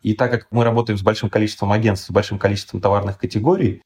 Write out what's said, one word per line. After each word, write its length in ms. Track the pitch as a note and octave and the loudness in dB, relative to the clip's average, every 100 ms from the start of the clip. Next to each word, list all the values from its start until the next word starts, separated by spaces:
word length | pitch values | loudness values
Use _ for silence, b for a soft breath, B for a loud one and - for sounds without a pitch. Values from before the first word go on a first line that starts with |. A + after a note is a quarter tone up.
И 140 | G#2+ G#2+ | -4 0
так 160 | B2 | 0
как 160 | A#2+ - | -2 -2
мы 140 | A#2 | 0
работаем 340 | A#2 A2+ A2+ G#2 | 2 2 0 0
с 60 | |
большим 260 | G2 G#2 G2+ | 0 0 -2
количеством 420 | A2 G#2+ - G2+ | 0 -2 -2 0
агентств, 360 | G#2+ A2 G2 - | 2 2 0 0
с 40 | |
большим 280 | G2 F#2+ G2+ | 0 0 -2
количеством 420 | G2 G2+ - G#2+ | -2 -2 -6 -2
товарных 380 | G2 G2+ G2 G2 | 0 0 0 -4
категорий, 640 | F2+ G#2+ B2 F#3+ A#2+ - | -4 0 2 2 0 -2